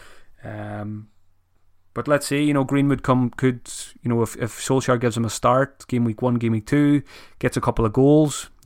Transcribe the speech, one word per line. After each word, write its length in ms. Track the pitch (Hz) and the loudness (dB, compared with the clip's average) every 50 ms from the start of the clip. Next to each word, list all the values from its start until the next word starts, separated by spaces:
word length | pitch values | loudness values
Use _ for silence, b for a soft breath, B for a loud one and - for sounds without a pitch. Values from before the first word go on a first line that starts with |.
| B B B B B B B - - | B B B B B B B -18 -16
Um, 640 | 110 107 104 104 104 104 104 104 107 107 107 107 - _ _ _ _ _ _ _ _ _ _ _ _ _ _ _ _ _ | -14 -12 -12 -12 -10 -10 -10 -10 -10 -10 -12 -14 -18 _ _ _ _ _ _ _ _ _ _ _ _ _ _ _ _ _
but 120 | 117 120 | -8 0
let's 220 | 143 147 139 - - | 0 0 0 0 -2
see, 160 | 143 143 147 | -2 0 0
you 100 | 147 143 | 2 2
know, 80 | 139 | 0
Greenwood 400 | 135 131 139 139 139 143 135 - | 0 0 0 0 2 2 0 0
come, 280 | - - 127 127 127 117 | 0 0 2 2 2 0
could, 380 | - - 131 131 123 117 - - - - - - - - | -2 0 -2 -2 -2 -4 -10 -16 -16 -16 -16 -18 -20 -8
you 60 | - 120 | -4 -2
know, 140 | 117 117 | 0 0
if, 140 | 113 - - | 0 -2 -4
if 240 | - 123 107 - - | -6 -8 -8 -8 -8
Solskjaer 400 | - - 131 131 - - 123 117 | -4 -2 0 0 2 0 0 0
gives 160 | 123 120 107 | 0 -2 -2
him 80 | 117 117 | -2 -4
a 60 | 107 | -4
start, 540 | - - - 120 127 131 135 - - - - - | -4 0 0 2 2 2 0 -2 -4 -14 -8 -4
game 160 | 127 117 120 | -2 0 0
week 180 | 113 107 - | 0 -2 -2
one, 140 | 123 123 120 | -2 0 0
game 160 | 117 117 113 | 0 0 0
week 140 | 110 110 - | -2 -2 -2
two, 360 | - 143 147 143 143 147 143 B B B B B B B - | 0 2 2 4 4 2 2 B B B B B B B -4
gets 160 | - 123 - | -4 -2 -2
a 40 | 120 | 0
couple 240 | - 127 - - 113 | -2 -2 0 0 0
of 80 | 107 | 0
goals, 580 | 107 127 135 143 151 156 156 143 - - - - - - - | 2 4 4 6 6 6 4 2 -2 -8 -12 -14 -20 -8 -4